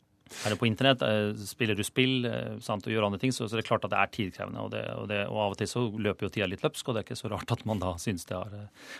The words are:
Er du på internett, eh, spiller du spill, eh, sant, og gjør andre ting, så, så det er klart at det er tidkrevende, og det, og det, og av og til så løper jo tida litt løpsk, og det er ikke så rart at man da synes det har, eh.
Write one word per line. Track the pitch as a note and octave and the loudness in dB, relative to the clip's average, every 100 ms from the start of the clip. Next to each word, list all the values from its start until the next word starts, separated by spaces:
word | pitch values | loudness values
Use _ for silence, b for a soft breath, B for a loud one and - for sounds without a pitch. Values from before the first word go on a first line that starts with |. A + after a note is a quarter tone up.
| _ _ - B G#2+ | _ _ -18 B -2
Er | |
du | G#2+ | 2
på | A#2 | 2
internett, | G#2+ C3+ B2+ | 6 6 6
eh, | B2 G#2+ G#2 | 4 4 2
spiller | G#2+ G2+ - A2+ | -2 -8 -2 0
du | G2+ | 2
spill, | G2+ - B2+ C3 A#2+ | 0 2 4 4 0
eh, | A#2 A#2 G#2+ | -2 -4 -6
sant, | - G#2 A#2 | -4 -4 0
og | |
gjør | A2 G#2 | 2 2
andre | G2 | 2
ting, | C3 | 0
så, | B2+ A2+ | 0 -2
så | A2 | -2
det | - | 2
er | |
klart | A2+ G2+ | 2 2
at | |
det | G2 | 2
er | G2 - F#2+ | 2 2 -4
tidkrevende, | - G2 - | -4 -6 -6
og | G#2 | -6
det, | A2 - | -6 -6
og | A#2 G#2 | -6 -2
det, | G#2 G2+ | -2 0
og | G#2+ | 0
av | G2+ | 0
og | G2 | 0
til | G#2 | -2
så | A#2+ A#2+ G#2+ | 0 -2 0
løper | G#2 F#2 G2+ | 0 0 -2
jo | |
tida | - F#2+ | 0 0
litt | F#2+ | 0
løpsk, | D3+ - - | -2 -2 -2
og | |
det | A2 | -4
er | - A2+ | -4 -6
ikke | |
så | G#2 | -4
rart | G2+ - | -4 -2
at | A#2 G#2+ | -2 0
man | G#2+ | 0
da | F#2 E2+ | 0 -2
synes | - F2+ - | -4 -4 -4
det | F#2 | -6
har, | G2+ | -6
eh. | G#2 G#2 B B | -10 -14 B B